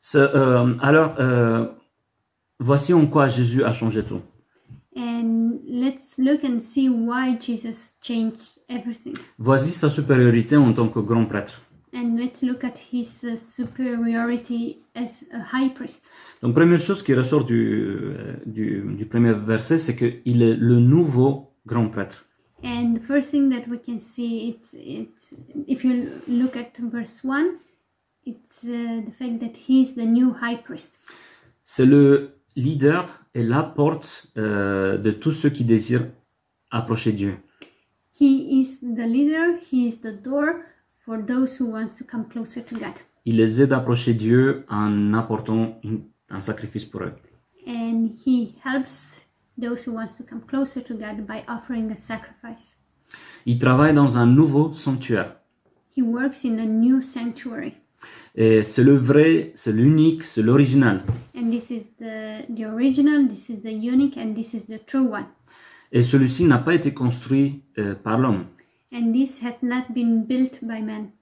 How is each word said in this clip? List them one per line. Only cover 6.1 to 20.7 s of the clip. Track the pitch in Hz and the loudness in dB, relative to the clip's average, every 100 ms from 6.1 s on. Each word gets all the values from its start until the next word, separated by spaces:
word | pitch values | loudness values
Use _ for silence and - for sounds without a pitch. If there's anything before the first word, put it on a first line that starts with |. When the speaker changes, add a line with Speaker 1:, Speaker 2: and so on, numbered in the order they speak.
| - | -2
Speaker 2:
look | 262 294 | 0 0
and | 285 240 | -2 -4
see | - - 262 | -4 0 0
why | 233 226 247 262 240 | 0 -2 -2 -2 -2
Jesus | - 226 233 226 - _ | -4 -8 -8 -14 -18 _
changed | - 226 220 220 - _ _ | -8 -4 -4 -6 -20 _ _
everything. | 247 240 226 - - - _ | -10 -10 -12 -14 -16 -18 _
Speaker 1:
Voici | 117 135 147 | 2 2 2
sa | 180 151 | 0 -2
supériorité | 147 135 131 123 117 110 147 | 0 2 4 6 4 4 4
en | 131 | 6
tant | 117 113 | 4 0
que | 113 | -2
grand | 101 117 110 | -2 0 0
prêtre. | 104 98 - _ _ _ | -4 -8 -16 _ _ _
Speaker 2:
And | 247 240 233 | -8 -4 -2
let's | 247 - | -4 -6
look | 254 247 | -6 -4
at | 247 240 - | -8 -10 -10
his, | 247 233 - | -8 -8 -12
uh, | 240 226 | -10 -12
superiority | - - 240 - 254 240 233 233 233 240 - 233 233 - _ - | -12 -12 -12 -8 -6 -4 -2 -2 -2 -4 -6 -6 -6 -10 _ -12
as | 233 - - | -10 -12 -16
a | 233 - | -14 -8
high | 254 269 | -2 -2
priest. | 262 - - _ - - _ | -4 -14 -16 _ -20 -20 _
Speaker 1:
Donc, | 120 | 0
première | 120 170 170 | 4 6 4
chose | - 196 | 2 -4
qui | - | 0
ressort | 127 127 151 120 | 0 2 0 2
du, | 117 110 107 104 98 98 98 | 0 0 -2 -4 -6 -8 -10
euh, | 104 - - | -12 -12 -12
du, | 110 107 104 101 101 | -8 -6 -6 -6 -8
du | 107 | -4
premier | 117 117 | 2 2
verset, | 104 107 110 117 160 | 2 0 -2 0 -2
c'est | 160 123 | 0 -2
que | 120 - - | -2 -2 -2
il | 120 | 4
est | 113 113 | 4 4
le | 120 | 4